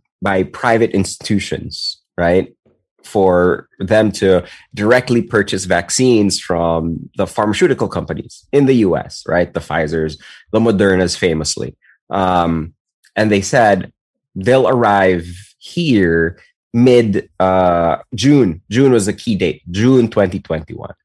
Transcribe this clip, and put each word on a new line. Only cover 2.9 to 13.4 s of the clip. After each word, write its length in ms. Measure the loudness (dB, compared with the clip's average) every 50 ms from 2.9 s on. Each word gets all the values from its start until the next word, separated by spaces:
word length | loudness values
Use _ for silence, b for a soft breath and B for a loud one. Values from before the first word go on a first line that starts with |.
| _ _ -14
For 640 | -6 -2 0 2 4 4 4 2 2 0 -2 -6 _ _ -10
them 320 | -4 0 2 2 2 2 0
to 320 | 0 2 2 2 2 0 B B B B B B
directly 480 | -4 0 2 2 2 2 0 -2 -2 -2
purchase 420 | 0 0 -2 -2 -2 -4 -6 -4
vaccines 760 | -2 -2 -2 -2 -2 -2 0 2 2 4 2 2 0 -2 -4
from 680 | -6 -4 -4 -2 -2 0 -2 -2 -2 -4 -6 -8 -10 -10 _
the 100 | -6 -6
pharmaceutical 640 | -4 -4 -4 -2 -2 0 0 0 0 0 0 -4 -6
companies 580 | -6 -6 -8 -8 -10 -10 -12 -16 -20 -20 _ _ 0
in 140 | 2 2
the 80 | 4 4
U 200 | 2 2 2 0
S, 260 | -2 -4 -8 -14 -16 -8 -4
right? 240 | -2 -2 -2 -2 -4
The 80 | -10
Pfizers, 580 | -8 -6 -4 -4 -4 -2 -2 -2 -4 -4 -6 -10 B B B B B B -2
the 60 | 0
Modernas, 560 | 0 2 2 2 2 2 2 2 0 -2 -2
famously. 600 | -2 -2 -2 -2 -2 -4 -6 -6 -8 -8 -10 -12 _ b b b b b -8
Um, 640 | -4 -2 -2 0 0 0 0 0 -2 -4 -6 -8 -14 _ _ _ _ _ _ _ -4
and 140 | -2 0 0
they 100 | 0 0